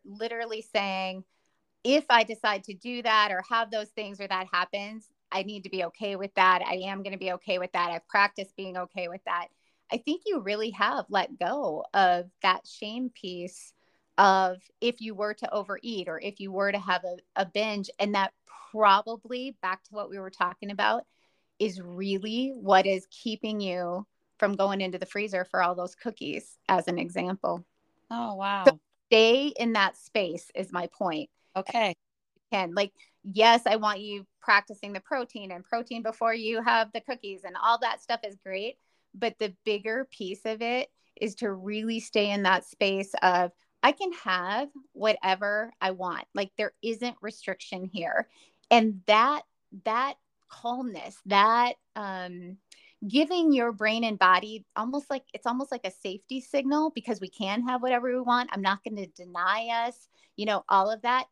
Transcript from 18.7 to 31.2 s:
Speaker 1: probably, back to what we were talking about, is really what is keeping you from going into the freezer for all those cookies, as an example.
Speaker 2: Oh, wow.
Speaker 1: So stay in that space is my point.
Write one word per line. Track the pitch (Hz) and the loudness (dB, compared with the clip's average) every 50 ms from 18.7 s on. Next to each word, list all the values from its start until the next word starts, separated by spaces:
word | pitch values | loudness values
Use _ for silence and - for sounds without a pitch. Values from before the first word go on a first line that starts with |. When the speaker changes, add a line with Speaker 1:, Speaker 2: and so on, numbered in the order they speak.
Speaker 1:
probably, | - 220 214 202 196 208 214 226 233 220 - 220 247 247 254 277 240 _ | 0 4 6 8 8 6 4 0 -8 -12 -10 -10 -8 -8 -8 -10 -10 _
back | - 185 190 190 _ | -4 -4 -4 -6 _
to | _ 214 | _ -10
what | 208 202 - | -10 -10 -10
we | 196 196 | -10 -12
were | 190 185 | -12 -10
talking | - - 180 180 185 - 208 196 | -6 -4 -4 -4 -4 -6 -12 -8
about, | 202 190 208 214 220 240 - _ _ _ _ _ _ _ _ _ _ | -2 0 2 2 2 0 -2 _ _ _ _ _ _ _ _ _ _
is | - 202 220 180 185 | -2 -2 -2 -2 -6
really | 175 175 175 180 196 196 196 190 202 220 220 240 262 269 269 | -12 -12 -10 -6 -4 -2 -2 -2 -4 -4 -2 -2 -2 -4 -6
what | 240 202 196 190 190 190 | -2 2 6 6 6 6
is | 196 190 190 - - | 6 2 0 -2 -8
keeping | - - - 233 214 - - 220 214 208 | -14 -10 -8 -8 -6 -6 -6 -6 -4 -4
you | 202 185 180 180 175 170 175 170 214 - _ _ _ _ _ | -4 -4 -4 -4 -4 -4 -6 -6 -8 -12 _ _ _ _ _
from | - 214 202 202 | 0 0 0 2
going | 190 196 196 196 190 | 2 0 0 0 -2
into | 190 185 180 180 | -4 -4 -6 -8
the | 190 | -8
freezer | - - 202 208 214 190 180 185 | -8 -6 -6 -6 -4 -4 -4 -4
for | - - 185 180 | -2 0 0 0
all | 175 180 | 0 0
those | 180 180 180 - | -2 -6 -8 -10
cookies, | - - 233 202 - - 143 151 - - - - _ _ - | -12 -12 -12 -10 -10 -10 -10 -10 -10 -12 -14 -20 _ _ 0
as | 185 180 - | 0 2 0
an | - 175 175 | 0 -2 -4
example. | 165 170 175 185 175 180 196 196 - - 170 175 175 _ _ _ _ _ _ _ _ - | -4 -6 -4 -6 -4 -4 -4 -4 -4 -4 -4 -6 -10 _ _ _ _ _ _ _ _ -10
Speaker 2:
Oh, | 233 233 240 220 202 | -8 -8 -6 -6 -6
wow. | 190 196 196 202 196 185 | -6 -4 -4 -2 4 6
Speaker 1:
So | - - 156 _ _ _ _ _ - | 4 4 4 _ _ _ _ _ 4
stay | 226 220 226 226 240 269 285 | 6 8 8 8 6 4 2
in | 294 - - 240 233 226 | -2 -2 -2 -2 0 2
that | 208 196 185 - | 2 2 2 0
space | - - - - 220 190 170 165 175 - - - | -4 -10 -4 -2 -2 -2 -2 -4 -10 -12 -10 -8
is | - 190 175 | -8 -8 -6
my | 180 180 175 | -6 -6 -6
point. | 170 _ - 202 180 160 156 | -6 _ -4 -4 -2 -2 -4